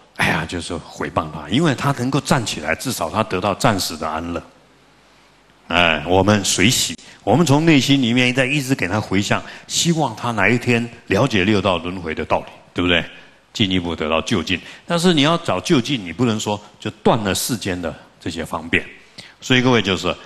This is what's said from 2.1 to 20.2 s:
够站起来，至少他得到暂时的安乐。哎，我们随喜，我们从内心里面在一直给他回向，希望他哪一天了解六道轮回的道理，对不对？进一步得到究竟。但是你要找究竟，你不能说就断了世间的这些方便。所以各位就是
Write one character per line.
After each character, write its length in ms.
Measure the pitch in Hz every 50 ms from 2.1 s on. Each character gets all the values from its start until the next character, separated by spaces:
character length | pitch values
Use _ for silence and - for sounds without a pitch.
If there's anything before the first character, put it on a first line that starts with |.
够 100 | 143 143
站 240 | - - 170 139 107
起 140 | - - -
来， 140 | 73 78 80
至 180 | - - 131
少 180 | 107 - 85 78
他 120 | 87 104 110
得 160 | - 95 90
到 140 | 98 104 92
暂 260 | - - - 104 92
时 160 | - - 85
的 120 | 76 78 80
安 140 | 78 80 85 85
乐。 100 | 85 80 - - _ _ _ _ _ _ _ _ _ _ _ _ _ _ _ _ _ _ _ _ _ _ _ -
哎， 360 | 85 87 87 82 80 76 73
我 160 | 85 90 95
们 220 | 92 104 104 104 90
随 260 | - - - 92 123
喜， 240 | 131 - - - 78 - - - - - -
我 100 | 98 110
们 100 | 156 175
从 220 | 131 139 147 160
内 140 | 170 156 135
心 200 | - 139 139 139
里 120 | 127 113
面 200 | 117 127 123 123
在 140 | 123 139 131
一 160 | 127 147 147
直 120 | 131 131 139
给 120 | - 104
他 140 | 85 101 110
回 200 | 110 - 95 98
向， 220 | 101 - 117 95 - - - - -
希 240 | - - - - 170
望 220 | 170 160 147 123 110
他 160 | - - 123
哪 180 | 117 104 92 104
一 80 | 123
天 320 | 120 - 123 120 113 120 117 - - - -
了 180 | 92 101 131
解 180 | 135 - 95 90
六 160 | 107 107 95
道 160 | 92 101 90 82
轮 180 | 80 87 95 95
回 140 | 85 80 78
的 100 | 78 78
道 160 | - 98 80
理， 60 | - - - - - -
对 100 | _ -
不 60 | 87 90
对？ 160 | 87 82 80 - - - - - _ _ _ _
进 180 | - - 110 92
一 100 | 95 90
步 160 | 87 87 82
得 120 | 80 80 76
到 120 | 80 80
究 200 | 78 - 120 90
竟。 180 | 80 - 92 80 - - - - -
但 120 | - 170 170
是 140 | 165 185
你 100 | 170 143
要 140 | 135 151 170 160
找 200 | - - 95 92
究 200 | - - 175 127
竟， 220 | 113 135 147 113 92
你 80 | 87
不 120 | 82 104 127
能 140 | 120 107 110
说 220 | - 110 104 104 - - - _
就 120 | - 107 - -
断 160 | _ 208 156 120
了 160 | 104 98 90
世 220 | - - - 127
间 240 | 98 - 98 87 87
的 140 | 85 78 73 - - - _ _
这 100 | - 92
些 140 | 80 82 78
方 240 | - - 82 80 85
便。 160 | 85 82 - - - - - - _ - - - - _
所 160 | - - 131
以 40 | 123
各 100 | 120 131
位 100 | 123 113
就 140 | 98 98 92
是 180 | 78 90 85 73 -